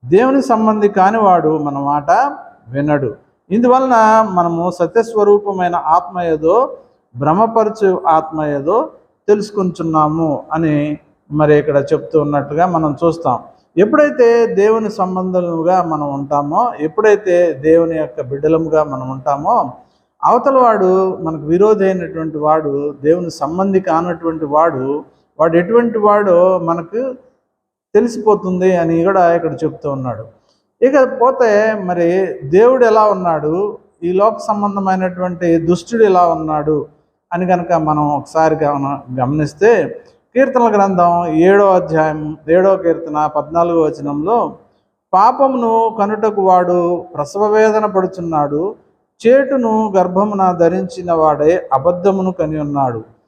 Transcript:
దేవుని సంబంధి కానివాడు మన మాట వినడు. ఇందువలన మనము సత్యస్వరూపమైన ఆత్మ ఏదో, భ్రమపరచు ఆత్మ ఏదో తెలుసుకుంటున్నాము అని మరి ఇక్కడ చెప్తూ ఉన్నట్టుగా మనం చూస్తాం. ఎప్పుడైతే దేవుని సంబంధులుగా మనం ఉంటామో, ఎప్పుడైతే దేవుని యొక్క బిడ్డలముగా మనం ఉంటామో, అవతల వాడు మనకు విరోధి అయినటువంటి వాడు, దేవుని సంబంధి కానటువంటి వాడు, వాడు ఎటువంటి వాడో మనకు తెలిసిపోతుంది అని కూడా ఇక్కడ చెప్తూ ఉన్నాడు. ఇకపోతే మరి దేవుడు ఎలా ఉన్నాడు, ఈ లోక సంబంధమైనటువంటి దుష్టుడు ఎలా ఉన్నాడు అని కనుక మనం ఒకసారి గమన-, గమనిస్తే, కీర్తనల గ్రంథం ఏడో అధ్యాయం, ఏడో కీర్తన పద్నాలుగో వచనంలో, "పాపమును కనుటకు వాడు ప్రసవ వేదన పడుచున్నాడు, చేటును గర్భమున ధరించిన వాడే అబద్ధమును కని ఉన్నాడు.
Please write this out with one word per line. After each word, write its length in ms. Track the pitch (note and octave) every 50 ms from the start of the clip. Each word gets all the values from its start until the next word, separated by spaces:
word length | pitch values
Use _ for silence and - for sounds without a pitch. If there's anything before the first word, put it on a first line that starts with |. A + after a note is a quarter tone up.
| -
దేవుని 360 | B2 D3+ G3 B3 C4 C4+ C#4
సంబంధి 460 | B3+ - A#3 A3 A3 A3 G#3+ G#3+ G#3 G3+
కానివాడు 680 | G3+ G3+ F#3 F#3+ G#3+ A3+ G#3+ G3 F3+ E3+ D#3 D#3 D#3 D#3
మన 200 | D3 D3 C#3+ C#3
మాట 340 | C#3 C#3+ C#3+ D3 C#3+ D3 F3 G#3 B3+ C#4+ C#4+ - - - - _ _ A#2
వినడు. 460 | A#2 C3+ C#3+ D3 - C#3+ C3+ A#2 G#2 - _ _ _ _ _ _
ఇందువలన 760 | E3+ A3 A#3+ B3 B3 C4 C4 C4 B3+ A3+ A3 G#3+ A3 A3 A3 G#3
మనము 420 | F#3+ F3+ F3 E3+ E3+ E3 E3+ F3+
సత్యస్వరూపమైన 1040 | F3 - F3 E3 - A#3 A3+ A3+ A3+ G#3+ G#3 G#3 G#3 G3+ G3+ G3+ G3 F#3+ F3+ F3 E3+
ఆత్మ 460 | E3+ C#3 D3+ D#3 F3 F3+ - G3 F3+
ఏదో, 560 | F3 E3+ D#3+ D#3 D#3 D#3+ F#3 A3+ C4 C#4 - - - _ _ _ _ _ _
భ్రమపరచు 880 | A#2+ C3+ D3 D#3+ F#3+ A3 A3+ A3 A3+ A3 G#3 G#3 - G#3 F#3+ F#3 E3+ - F3+
ఆత్మ 360 | D#3+ D#3+ D#3+ D#3+ D#3+ D#3 D3+
ఏదో 480 | D3+ D3 C#3+ C#3 D3+ F#3+ A#3 D4 D#4 - - _ _ _ _ _ -
తెలుసుకుంటున్నాము 1160 | G#3 G#3 G3+ - - G#3 F#3+ F3+ E3 - E3+ E3 D#3+ D#3 D#3 D3+ D#3 D#3+ E3 D#3+ C#3+ A#2+ - - -
అని 440 | D#3+ E3 D#3+ D3+ D3 D3 D3+ D3 D3 _ _ _ _ _ _
మరి 260 | D3 D3+ D3+ D3 D3+ D3
ఇక్కడ 280 | C#3+ D3+ D3 C#3+ C3+ - D#3+
చెప్తూ 280 | D3 - - - D#3+
ఉన్నట్టుగా 440 | D3 D3 D3 C#3+ B2+ - D3+ D3+ F3
మనం 320 | F#3 E3+ D#3+ D#3+ D3+ C#3+ C3+ E3+
చూస్తాం. 340 | E3+ D#3 E3 - C#3+ B2 A2+ - - _ _ _ _ _ E3
ఎప్పుడైతే 680 | F3 G#3+ B3+ D4+ D4+ D4 - - B3 A#3 A#3 A#3 A#3
దేవుని 460 | A3 F#3 F#3 G3+ G#3+ A3 A3+ A3 G#3
సంబంధులుగా 920 | G#3+ - F#3+ F3+ F#3 F#3 F#3 F#3 F3+ F#3 F3 F3 E3+ E3 D#3+ E3+ F#3 F#3 E3+
మనం 300 | E3 D#3+ D3+ D3 C#3+ C#3
ఉంటామో, 600 | C#3 C#3 C3+ D3 C#3+ C#3+ C#3+ D#3 F#3+ A#3+ B3 - -
ఎప్పుడైతే 760 | D3 D#3 D#3+ - G#3+ A3 G#3 G3+ G3+ F#3+ F3 F3 F3 E3+ D3+
దేవుని 440 | C3+ C#3 D#3 D#3+ E3+ E3+ E3 E3 D#3+
యొక్క 240 | D3+ - - -
బిడ్డలముగా 600 | C#3 B2 C#3 C#3 D3 D#3 D#3+ D#3+ E3 D#3 D3 D#3 D#3
మనం 260 | D3 C#3 C3 C3 C3
ఉంటామో, 640 | C3 C3+ C3 D3+ C#3+ C#3 D3+ F#3 A#3 A#3 F3 B2+ B2+ - - _ _ _ _ _ _ _ -
అవతల 340 | D#3+ G3+ B3 A#3+ C#4+ C4+ C4
వాడు 580 | B3+ A#3+ A3 G3+ F#3 F#3 F#3 F#3+ F#3+ F#3+ F#3
మనకు 300 | - E3+ D#3+ D#3+ D#3 C#3+
విరోధి 400 | D3 E3 F3+ G3+ G#3+ A3 G3 G3
అయినటువంటి 520 | F#3+ F#3+ F#3 E3+ D#3+ D#3 D#3+ D#3+ D#3+ D3+ D3+
వాడు, 580 | D3 D3+ D#3 D#3+ D#3 D3 C#3 C#3+ C#3+ D3 C#3+ - C3+
దేవుని 280 | D3+ E3 F3+ F3+ E3+
సంబంధి 480 | D3+ - C#3+ C#3 D#3+ F3+ F#3+ G3 F#3+ F#3+
కానటువంటి 680 | F#3 F#3 D#3+ D#3+ E3+ F3+ F3 E3 E3+ E3 D#3+ D#3+ D#3
వాడు, 600 | D3 C#3+ D3+ D#3+ E3 D3+ C3 C3 C3+ C#3+ D3+ D3 - _ _ _ _ _ _
వాడు 180 | D3+ E3+ E3 E3+
ఎటువంటి 400 | F3 F3+ A3 A#3+ A#3+ A#3 G#3+ A3
వాడో 640 | G#3 G#3 G#3 G#3 G#3 G3+ F3 E3+ F3+ F#3 F#3 F3+
మనకు 540 | E3+ E3 E3+ E3+ E3 D#3+ G3 A3 C4 C4 B3+ - _ _ _ _ _ _ _ _ _ _ _ _ _ _ _
తెలిసిపోతుంది 840 | G#3 A#3 A#3+ A#3 - G#3 A3 G#3 - F3 F#3 F#3 F3+ F3+ F#3+ F#3
అని 280 | F3 E3 E3 E3 E3 E3+
కూడా 320 | F#3 G3 F#3+ F3+ E3+ E3+
ఇక్కడ 180 | E3+ E3 D#3+ D3 C3 D#3+
చెప్తూ 280 | D3+ C3+ - - D3+
ఉన్నాడు. 340 | C#3 C3 C3 B2+ A#2 G2+ A2 A2 _ _ _ _ _ _ _ _ _ _
ఇకపోతే 920 | - C4 C4 D4 C4 B3+ - G#3+ A3+ B3+ C4 C4+ B3 A3+ G#3 G3+ G#3+ A3 A3
మరి 680 | G#3 F#3+ F3+ F3 F3 E3+ E3+ F3 F#3+ F#3+ F3 C#3 - -
దేవుడు 420 | C#3 D#3 F#3 A3 B3 C4 C4 B3
ఎలా 200 | A3+ G#3+ A3 G#3+
ఉన్నాడు, 720 | G#3+ G3+ F#3+ F3+ F3 E3 D3+ D3 D3+ D#3+ F3 G3+ G#3 - - _ _ _ _ E3+
ఈ 80 | E3+
లోక 260 | F3+ F#3 G3+ A3+ G#3+ G#3
సంబంధమైనటువంటి 1200 | - - G#3+ G#3 G3+ G3+ G3 G3+ G3 F#3+ F#3+ F#3 F#3 F3+ F3 F3+ F3+ F3+ F3+ E3+ F3 E3+ E3 E3
దుష్టుడు 460 | D#3 D#3 F3 F3 - - A#3 A3+ A3
ఎలా 240 | G#3 F#3 F3+ F3 E3+
ఉన్నాడు 600 | E3 D#3 D#3+ D#3 D#3 D3+ D3 D3+ D#3 D3 - - _ _ _ _ _ _ _ _ -
అని 140 | F3 F#3 F3+
కనుక 260 | F#3 F3 F3 F3 F3
మనం 360 | E3 D#3 D3+ D3+ D3+ D3+ D3
ఒకసారి 460 | D3 C#3 - - - D#3+ D#3+ D#3+ D#3
గమన-, 640 | D#3 D#3 C#3+ C#3+ C#3 C#3 C#3 C#3+ C#3 - B2+ B2+ C3
గమనిస్తే, 840 | B2+ B2 C#3+ D#3 D3+ C#3+ - - G3 A3 A#3+ G3+ D#3 - - - - _ _ _ _ _ _
కీర్తనల 360 | A#3+ C4+ B3+ - B3+ A#3 A#3
గ్రంథం 560 | G#3 G#3 G3 G3 F#3+ F3+ F3 F3 F3 F3 F3 E3+
ఏడో 440 | D#3 D#3 E3 F#3 G3 G3+ G3+ G3
అధ్యాయం, 640 | F#3+ F#3 F3 - D#3+ D#3+ D#3 D#3 D3+ D#3 D3+ D3+ D#3 D#3 _ D3+
ఏడో 280 | E3 F3+ F#3 G3 F#3+ F#3+
కీర్తన 520 | - E3+ D#3+ E3 E3 D#3 D3+ D3+ D3+ D3+ D3
పద్నాలుగో 460 | D3+ C#3 C#3+ D#3+ E3+ E3+ E3+ E3+ E3+
వచనంలో, 720 | D#3+ D3+ D3 - C#3 C#3+ C#3+ D3 D3+ F#3 A3+ A#3+ G3 D#3 - - _ _ _ _ _ _ _ _ _ _ -
"పాపమును 840 | F#3 G3+ A#3+ C4 C4+ C#4 C4+ C4 B3 A#3 A3+ A3+ A3 A3+ A3+ G#3+ A3
కనుటకు 420 | G3+ G3+ G#3+ G#3+ G#3+ A3 G#3 G3+
వాడు 640 | F#3+ F#3+ F#3 F3+ F3+ F3 F3+ F3 F3 F3 F3 E3+ - - -
ప్రసవ 320 | D3 D3 C#3+ - G3+ G#3 G#3+
వేదన 380 | G#3 G#3+ A3 A3 G#3+ A3 G#3+
పడుచున్నాడు, 880 | G#3 F#3 F#3+ F#3 F3 - - F3 E3 D#3+ D3+ D3 C#3+ C#3+ D3 E3+ G3+ A3+ - _ _ _ _ _ _ _ _ - A3+
చేటును 640 | B3 C4+ C#4 C4 C#4 C4 A#3+ A3+ A3 A3 G#3+ G#3+ F#3+
గర్భమున 560 | F#3+ F3+ F3+ F3+ F#3 G3+ G#3+ G#3 G3 F#3+ F#3
ధరించిన 640 | F3+ E3 E3+ E3 F3 F#3+ G3 F3+ - F#3 F3+ E3+ E3+
వాడే 560 | D#3+ D#3 D#3 D3 C#3 D3 D#3 F3 F3+ - - -
అబద్ధమును 580 | C3+ C3+ E3+ F3 F3 F3 G3+ F#3+ F#3+ F#3 F#3
కని 280 | F3+ - E3+ D3+ D#3 D#3
ఉన్నాడు. 440 | D3+ D3 C#3+ C#3+ C#3 C3 A#2 A2+ A2 - _ _ _